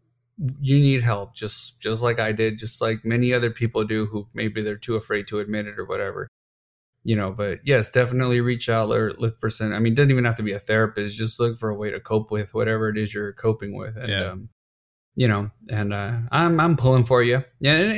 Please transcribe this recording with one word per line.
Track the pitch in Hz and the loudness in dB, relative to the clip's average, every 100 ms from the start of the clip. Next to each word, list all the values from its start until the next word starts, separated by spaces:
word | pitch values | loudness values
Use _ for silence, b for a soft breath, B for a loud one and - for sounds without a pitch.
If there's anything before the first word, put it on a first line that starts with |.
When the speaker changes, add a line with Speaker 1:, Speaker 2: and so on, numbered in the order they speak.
| _ _ _ - 135 143 | _ _ _ -6 -6 -2
Speaker 1:
you | 135 143 | 2 4
need | 139 135 | 4 4
help, | 117 101 98 - | 2 0 -6 -10
just, | 107 - - - | -10 -10 -14 -8
just | 107 110 | -4 0
like | 120 117 | 0 0
I | 110 | 0
did, | 107 110 107 | 0 0 -2
just | 113 - | -8 -2
like | 113 113 | -2 -2
many | 113 120 123 | 0 2 2
other | 123 120 | 2 0
people | - 117 107 | 0 -2 0
do | 107 110 110 | -2 -2 -2
who | 110 104 | -6 -8
maybe | 113 110 110 | -6 -4 -4
they're | 107 104 | -6 -6
too | - 110 | -4 -4
afraid | - 104 101 | -2 -4 -4
to | 104 | -6
admit | 104 107 104 | -4 -6 -6
it | 104 | -8
or | |
whatever, | 104 101 98 98 101 _ _ _ _ _ _ _ | -8 -6 -6 -8 -12 _ _ _ _ _ _ _
you | 117 104 | -2 -2
know. | 95 | -2
But | 104 101 - | -4 -6 -4
yes, | 135 127 104 | 2 2 2
definitely | 127 120 127 127 120 | 0 0 0 0 2
reach | 120 120 - | 0 -2 0
out | 113 107 | 0 2
or | 113 107 | 0 0
look | - 113 - | -2 -4 -2
for | 113 | -6
some, | - 110 | -4 -4
I | 104 | 0
mean, | 117 | 2
it | 117 | 4
doesn't | 143 | 4
even | 127 | 4
have | 120 113 | 2 0
to | |
be | 107 | -4
a | 101 | -4
therapist. | - 110 110 104 104 110 | 0 2 2 0 -6 -4
Just | 110 - | -4 0
look | 117 117 | -2 0
for | 110 | -6
a | 104 | -4
way | 107 | -6
to | 101 | -8
cope | - 107 110 | 0 0 0
with | 107 101 | -4 -4
whatever | 110 110 110 107 | -2 0 0 0
it | 107 | -2
is | 107 | -2
you're | 107 104 | -4 -8
coping | - 113 110 101 101 | -2 0 0 -4 -8
with. | 98 110 | -10 -10
And, | 113 | -4
Speaker 2:
Yeah. | 98 92 | -2 -4
Speaker 1:
um, | 95 104 _ _ _ _ _ _ | -6 -14 _ _ _ _ _ _
you | - 123 | 0 2
know, | 104 104 - - | 2 -2 -10 -8
and, | 107 101 | -4 -2
uh, | 101 101 120 117 | -4 -4 -4 -2
I'm, | 143 170 165 | 2 4 4
I'm | 165 151 | 4 4
pulling | 131 131 | 6 6
for | 117 123 | 6 4
you. | 120 131 - - | 4 2 -2 -2
Yeah, | 139 160 | 2 4
and, | 208 | 4